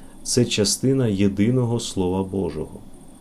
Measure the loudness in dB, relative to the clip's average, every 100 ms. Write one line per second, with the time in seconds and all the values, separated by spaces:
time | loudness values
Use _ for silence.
0 | -18 -12 -2 2 2 2 0 2 2 2
1 | 2 2 2 4 2 2 2 -2 -2 0
2 | 0 2 0 -2 -2 -4 -8 -12 -16 -18
3 | -20 -20